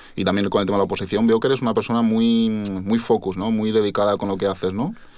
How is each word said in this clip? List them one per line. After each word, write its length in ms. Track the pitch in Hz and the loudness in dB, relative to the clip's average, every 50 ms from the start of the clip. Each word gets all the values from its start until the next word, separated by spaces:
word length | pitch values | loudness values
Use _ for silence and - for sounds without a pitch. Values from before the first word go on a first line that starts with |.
| - - - | -20 -12 -6
y 80 | - 98 | -4 -2
también 220 | 92 98 101 98 - | 0 0 0 0 0
con 100 | - 104 | 0 0
el 60 | 98 | 0
tema 100 | 92 101 | 2 2
de 40 | 101 | 2
la 40 | 95 | 0
oposición, 420 | 90 98 - 101 92 104 104 113 | 0 -2 -4 -4 -2 0 2 4
veo 140 | 117 113 113 | 4 4 4
que 60 | 113 | 2
eres 160 | 131 135 123 123 | 2 0 0 0
una 100 | 117 107 | -2 0
persona 300 | 113 101 - 117 117 117 | -2 -2 0 0 0 2
muy, 480 | 110 110 113 113 117 117 113 113 113 | 2 2 2 2 4 4 2 2 0
muy 480 | 110 107 104 101 95 92 95 98 113 117 | -2 -4 -4 -6 -6 -6 -2 0 0 0
focus, 400 | 117 - 117 104 - 95 92 95 | 2 2 0 0 0 -2 -4 -4
¿no? 120 | 98 113 | -2 -2
Muy 200 | 113 107 107 110 107 | 0 0 0 0 2
dedicada 460 | 110 104 101 95 104 101 104 101 - | 2 0 0 0 0 2 2 0 0
con 100 | 104 101 | -2 -4
lo 80 | 95 | -2
que 80 | 95 101 | -2 -2
haces, 300 | 98 95 - - 92 95 | -2 -2 -2 -4 -4 -4
¿no? 200 | 104 127 185 226 - - - - | -4 -4 -6 -6 -10 -16 -20 -20